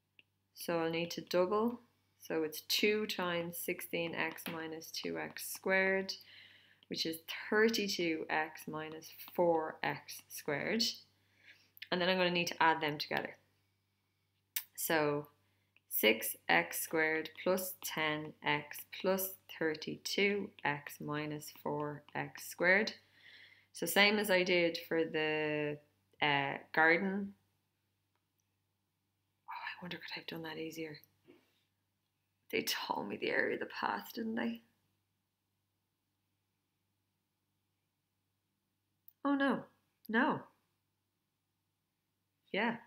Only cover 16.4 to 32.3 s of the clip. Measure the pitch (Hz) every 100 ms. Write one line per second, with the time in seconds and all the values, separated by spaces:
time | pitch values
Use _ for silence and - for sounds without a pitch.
16.4 | - 170 170 - - 160 156 160 160 -
17.4 | 180 190 190 - - - 156 151 156 -
18.4 | - 147 151 - - - 185 190 185 -
19.4 | - - 160 156 156 151 - - 202 202
20.4 | - - 143 147 - - 151 147 151 151
21.4 | - - 151 147 147 147 - 143 143 -
22.4 | - - 175 190 220 - _ _ - -
23.4 | - - _ - 170 202 208 208 202 185
24.4 | 180 180 170 170 - 165 160 160 156 156
25.4 | 151 151 147 147 - _ _ _ 147 139
26.4 | 139 - - - 160 175 196 196 202 -
27.4 | _ _ _ _ _ _ _ _ _ _
28.4 | _ _ _ _ _ _ _ _ _ _
29.4 | - - - - 175 170 - - - 165
30.4 | 160 156 160 160 160 151 - _ - -
31.4 | _ _ _ _ _ _ _ _ _